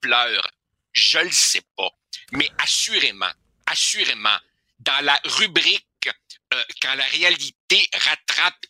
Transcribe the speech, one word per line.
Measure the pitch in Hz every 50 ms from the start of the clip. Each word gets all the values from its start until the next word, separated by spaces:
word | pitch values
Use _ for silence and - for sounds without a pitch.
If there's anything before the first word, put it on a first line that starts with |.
pleure ? | - 127 117 120 120 120 110 98 - - - _ _ _ _ _ _ _ -
Je | - - - - 160
le | 170 180
sais | - - - - - 92 - _ _ -
pas. | - - - _ _ _ - - - -
Mais | 127 139 147 - - - 147
assurément, | - - - - 220 220 190 147 127 101 98 95 90 - _ _ _ _ _ _ -
assurément, | - - - - - 104 95 - 123 107 104 107 104 92 - _ _ _ _ _ _ -
dans | - - 135 139 143
la | 143 143 - -
rubrique, | 151 - - 214 202 160 165 165 170 196 202 - _ _ _ - 127 - _ _ - - - _ _
euh, | 127 127 117 - - -
quand | - 131 135
la | 135 135
réalité | 131 - 160 170 180 175 151 143 139 - _ _ - 185 202 208 - -
rattrape | 190 - 147 156 - _ - - - 165 180 - _ -